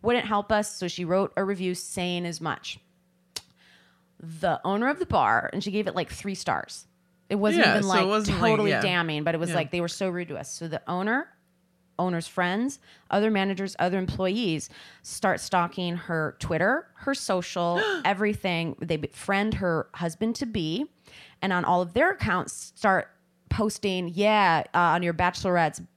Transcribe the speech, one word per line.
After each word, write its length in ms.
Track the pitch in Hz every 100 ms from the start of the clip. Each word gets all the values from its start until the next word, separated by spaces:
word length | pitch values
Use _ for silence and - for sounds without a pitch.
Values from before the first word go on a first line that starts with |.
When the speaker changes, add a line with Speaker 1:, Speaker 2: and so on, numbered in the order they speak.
Speaker 1:
wouldn't 240 | 208 240 208
help 280 | 214 208
us." 200 | 214 208
So 140 | - 175
she 160 | -
wrote 300 | 175 185 196 -
a 80 |
review 320 | 196 196 185 180
saying 500 | - - 180 175 175
as 140 | 160
much. 400 | 160 - - - _ _ _ _ _ - - _ _ - _ _ _ _
The 400 | 165 160 175 156
owner 240 | 180 202 247
of 120 | 302
the 60 | 359
bar, 440 | 190 113 113 -
and 100 | -
she 80 | 208
gave 160 | 202 196
it, 80 | -
like, 140 | 165
three 220 | - 202 185
stars. 520 | - - - - - _ _ _ _
It 60 | 202
wasn't 300 | 214 339 220
Speaker 2:
Yeah, 60 |
Speaker 1:
even, 120 | 208
Speaker 2:
so 60 | 196
Speaker 1:
like, 140 | 180
Speaker 2:
it 40 | 185
wasn't, 320 | 214 208 190
like, 100 | 233
Speaker 1:
totally 160 | 220 208
Speaker 2:
yeah. 80 | -
Speaker 1:
damning, 440 | 196 180 165 151 151
but 100 | 165
it 20 |
was 100 | 175
Speaker 2:
Yeah. 80 | 165
Speaker 1:
like, 140 | 151
"They 100 | 175
were 80 | 170
so 180 | - 190
rude 220 | 175 170
to 80 | 147
us." 120 | 123
So 200 | - 165
the 120 | 156 -
owner, 380 | 180 202 247 330 _ _ _ _ _ _ -
owner's 300 | 180 170 160
friends, 520 | - 175 190 254 - - - _
other 220 | 202 214
managers, 420 | 208 190 190 196 -
other 180 | 180 185
employees 720 | 185 - 185 202 226 160 - - - -
start 380 | - - 196 -
stalking 560 | - 185 170 - 180 175
her 400 | 165 165 156 -
Twitter, 480 | - 165 185 277 - _
her 180 | - 269
social, 680 | - 185 175 185 170 175 427
Speaker 2:
<gasps> 120 | 370 214
Speaker 1:
everything. 680 | 196 208 214 190 170 165 -
They 160 | 165 156
befriend 560 | 156 - - 196 214 196
her 320 | 185 165 -
husband-to-be, 960 | - 170 160 220 233 247 220 156 175 302 _ _ - - _
and 120 | 190
on 100 | 180
all 180 | 175 175
of 120 | 180
their 180 | 202 330
accounts 640 | 392 226 180 - - - -
start 340 | 208 190 - _ _ _ _
posting, 600 | - 220 - 202 185 175
"Yeah, 500 | 175 202 214 190 160 -
uh, 40 | 180
on 260 | 175 170
your 100 | 175
bachelorette's 680 | 165 180 170 190 175 160 - 170